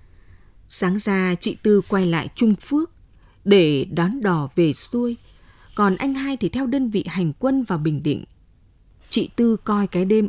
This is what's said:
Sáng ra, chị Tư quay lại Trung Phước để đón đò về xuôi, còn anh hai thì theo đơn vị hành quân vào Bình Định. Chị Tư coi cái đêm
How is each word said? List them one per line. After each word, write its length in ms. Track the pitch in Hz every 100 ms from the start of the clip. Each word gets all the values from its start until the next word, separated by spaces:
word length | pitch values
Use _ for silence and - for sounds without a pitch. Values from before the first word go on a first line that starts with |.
| - - - - - - -
Sáng 320 | - 185 202
ra, 360 | 214 190 185 175
chị 220 | 220 -
Tư 180 | 208 208 -
quay 180 | 196 180
lại 240 | 165 - -
Trung 200 | 226 196
Phước 360 | - 294 330 _ - - - _ 190
để 400 | 202 156 139 185
đón 360 | 156 175 269
đò 280 | 208 165 139 -
về 180 | 165
xuôi, 440 | - - 240 240 233 - - - - - -
còn 200 | 202 185
anh 180 | 269
hai 240 | 269 277 269
thì 120 | -
theo 180 | 247 269
đơn 220 | 277 247
vị 160 | 208 180
hành 260 | 185 165 -
quân 240 | 262 269
vào 140 | 240 170
Bình 260 | 156 143
Định. 200 | 151 135 - _ _ _ _ _ _ _ -
Chị 200 | - 165 -
Tư 200 | 233 220
coi 320 | - 208 196
cái 180 | 180 190
đêm 220 | 220